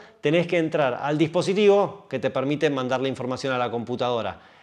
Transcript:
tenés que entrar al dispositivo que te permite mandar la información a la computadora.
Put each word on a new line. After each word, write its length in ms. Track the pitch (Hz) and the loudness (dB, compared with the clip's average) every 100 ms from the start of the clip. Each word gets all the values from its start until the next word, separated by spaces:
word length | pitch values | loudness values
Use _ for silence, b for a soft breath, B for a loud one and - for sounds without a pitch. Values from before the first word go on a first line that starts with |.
| B B | B B
tenés 280 | 147 165 170 | 2 2 2
que 100 | 175 | 0
entrar 400 | 160 - 135 120 | 0 0 0 0
al 180 | 139 151 | -2 0
dispositivo 920 | 160 175 156 196 208 202 190 - - | 0 0 0 4 6 6 2 -4 -8
que 100 | 131 | -4
te 120 | 131 | -2
permite 380 | 131 135 147 156 | -2 -2 0 0
mandar 300 | 135 127 131 | 0 -2 -2
la 60 | 135 | -2
información 460 | 127 123 127 139 | -4 -6 -4 -4
a 40 | 127 | -2
la 120 | 120 | -2
computadora. 720 | 117 113 123 123 120 101 85 B B | -4 -6 -4 -2 -2 -4 -8 B B